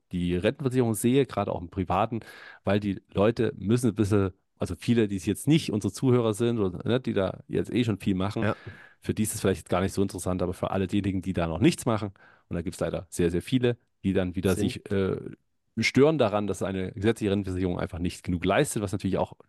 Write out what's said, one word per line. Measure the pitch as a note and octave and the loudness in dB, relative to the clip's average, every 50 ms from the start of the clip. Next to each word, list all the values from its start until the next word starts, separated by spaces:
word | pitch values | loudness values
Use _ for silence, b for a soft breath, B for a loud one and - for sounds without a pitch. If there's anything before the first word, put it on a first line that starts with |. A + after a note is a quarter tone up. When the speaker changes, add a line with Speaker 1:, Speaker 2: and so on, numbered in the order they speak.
| _ _ | _ _
Speaker 1:
die | - F2+ F2 F2 F2 | -4 -2 0 0 0
Rentenversicherung | F2+ F2+ A2 C3+ - C3+ C3 A#2+ C3 B2 A2+ A2 | 2 2 0 0 0 -2 -2 0 2 2 2 0
sehe, | G#2 - A#2+ B2+ C#3 C3+ | 0 2 2 4 4 2
gerade | - - G2+ G2+ G2+ - | 0 0 -2 -2 -2 -4
auch | - | -6
im | F2 E2+ | -8 -8
Privaten, | - G2 F2+ - F2+ F#2 G#2+ A2+ A#2 A2 B B B B B B B B _ | -6 -6 -2 0 0 0 0 0 -2 -6 B B B B B B B B _
weil | G2+ G2 G#2+ | 0 0 2
die | G#2 G2+ F#2 - - _ - | 0 -2 -4 -6 -8 _ 0
Leute | G2 G2 A2+ A#2 - A#2 - - - | 2 4 4 4 2 0 -2 -2 -4
müssen | - F#2+ A#2 B2 B2+ A#2 | 0 0 2 2 2 2
ein | F#2+ | 2
bisschen, | G#2 A2 F#2+ A2 G2+ G2 F#2+ - _ _ _ _ _ | 2 2 4 4 2 2 2 -2 _ _ _ _ _
also | - - F2+ - | -6 -6 -6 -4
viele, | - - A#2+ A#2 A2 G2+ | 0 2 2 4 4 2
die | G2+ | 0
es | F#2+ - | -2 -2
jetzt | G#2+ G2 - - C3+ | -2 -4 -2 2 2
nicht | D#3 D#3+ - - | 2 2 2 0
unsere | G2+ G#2+ - G#2 - | -2 -2 -2 -2 -2
Zuhörer | - - C3 A#2+ B2 A#2 A2+ G#2+ | 0 2 4 4 4 4 2 0
sind | G2 A#2 A#2+ A#2 A2+ | 2 0 0 2 2
oder, | G2+ F#2+ F#2 - - | 0 -2 -2 -4 -2
ne, | G#2+ A2+ C3 | -2 -2 0
die | B2+ A#2+ G#2+ | 0 -2 0
da | G2+ F#2+ F#2 - - - - | 0 0 0 -2 -6 -8 -4
jetzt | G2+ - - - | -4 -2 -2 -2
eh | - A2 B2 | -2 0 0
schon | A2+ G2+ - | 0 0 0
viel | - G#2+ F#2+ | 0 0 0
machen, | F#2 F#2+ G2 - - F#2+ | 0 0 -2 -2 0 0
Speaker 2:
Ja. | G#2 A2 B B B B B B B B B | 0 -2 B B B B B B B B B
Speaker 1:
für | - - - | -6 -4 -2
die | A2 G#2+ | -2 -2
ist | G#2 - | -2 -4
es | - | -2
vielleicht | - G2 F#2+ E2+ - - | 0 0 0 0 -2 -2
gar | - F2 | 0 0
nicht | F#2 F#2+ - | 0 0 0
so | - | -2
interessant, | G2 G2 - F#2+ - F#2 F2+ F#2 | -2 -2 -2 -4 -4 -4 -2 -2
aber | F#2 F2 F2 | -2 -4 -4
für | - - - | -4 -4 -4
alle | F#2 G2 G2 F#2 | -4 -4 -4 -2
diejenigen, | - G#2 F#2 G2 F#2+ F#2+ | -2 0 0 0 -2 -2
die | F2+ G2 | -4 -4
da | F2+ F2+ E2+ E2 | -2 -2 -2 -2
noch | D#2+ D#2+ | 0 2
nichts | A#2 E3 - - - | 2 2 2 2 0
machen, | B2+ A2+ G2+ G#2+ G2+ b b b b b b b b | -2 0 0 -2 -6 b b b b b b b b
und | - | -8
da | F2 | -6
gibt's | E2 F2+ - - | -6 -6 -6 -4
leider | - E2 E2 - - - | -4 -4 -4 -6 -8 -8
sehr, | - - F2 E2+ | -2 0 2 2
sehr | F2 F2 | 2 0
viele, | - - - B2+ A#2+ B2 A#2 - _ _ _ _ - | -2 0 0 2 2 0 0 -2 _ _ _ _ -4
die | G2 | -2
dann | F#2 F#2+ F#2 F2+ F2 | 0 0 0 -2 -2
wieder | F#2+ F2+ G2 F#2 | 0 2 2 2
Speaker 2:
Sind | F#2+ G#2 A#2+ - | 2 0 -2 -2
Speaker 1:
sich, | - - - | -6 -6 -4
äh, | G#2 G2 F#2+ F#2 - - - - - - _ _ _ _ _ _ _ A2 | -2 0 0 0 -2 -4 -6 -10 -16 -18 _ _ _ _ _ _ _ -4
stören | A2 - - B2+ C3+ D3+ D#3+ D3 | -2 2 4 6 6 6 6 4
daran, | B2 G#2 G2+ G#2 G#2 G2 | 2 2 2 0 -2 -2
dass | F#2+ - | -2 -4
eine | F2+ F2+ F#2+ F#2+ F#2 F#2+ | -4 -4 -4 -4 -4 -6
gesetzliche | - G#2+ F#2+ A2 A2+ - A2 G2+ | -6 0 0 0 2 2 0 0
Rentenversicherung | G2 G#2 G2 F#2+ F2+ F2+ F#2 F2+ F2+ F2+ | 0 0 0 -2 -2 -2 -2 -2 0 -2
einfach | F2 - - E2+ | -4 -6 -4 -4
nicht | F2 F2+ - - - | -4 -4 -6 -6 -4
genug | - F2 E2+ E2+ | -4 -4 0 0
leistet, | F2+ G2 A2+ D3+ - - A#2+ | 2 2 2 2 0 -2 -4
was | G#2 G2 | -4 -4
natürlich | G#2+ G2 - G2 F#2 D#2 | -4 -4 -2 -2 0 0
auch | - - - - _ | -2 -4 -6 -12 _